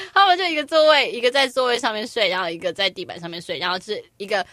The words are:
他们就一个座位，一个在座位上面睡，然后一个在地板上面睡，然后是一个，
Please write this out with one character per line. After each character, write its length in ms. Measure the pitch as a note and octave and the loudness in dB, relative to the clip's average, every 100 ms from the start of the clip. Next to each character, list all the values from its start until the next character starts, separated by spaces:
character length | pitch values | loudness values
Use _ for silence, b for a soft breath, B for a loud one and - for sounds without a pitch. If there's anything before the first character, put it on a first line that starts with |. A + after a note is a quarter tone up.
| F#4+ | -2
他 120 | F#4+ G4 | 4 4
们 120 | F4+ | 4
就 80 | F4+ | 0
一 80 | D4+ | -4
个 100 | C#4+ | 0
座 220 | D#4+ D#4 | 4 6
位， 240 | D4 G#3+ | 6 2
一 80 | A#3 | 0
个 100 | B3 | 0
在 160 | C4+ C4 | 2 0
座 180 | C4 B3+ | 0 0
位 100 | A#3+ | 0
上 160 | B3 | -2
面 140 | G#3+ A#3 | -4 -4
睡， 220 | A#3+ F#3+ | 0 0
然 120 | F3+ | 0
后 80 | F3 | -2
一 80 | E3+ | -4
个 140 | F3+ | -6
在 180 | E3 G3 | -2 -2
地 140 | F#3 | -4
板 160 | E3+ F#2+ | -10 -12
上 100 | E3+ | -12
面 120 | E3+ | -12
睡， 160 | E3 E3 | -8 -6
然 120 | F3+ | -4
后 80 | F#3 | -4
是 220 | G#3+ G#3 - - | -6 -10 -10 -14
一 100 | G3 | -4
个， 200 | G3+ B | -4 B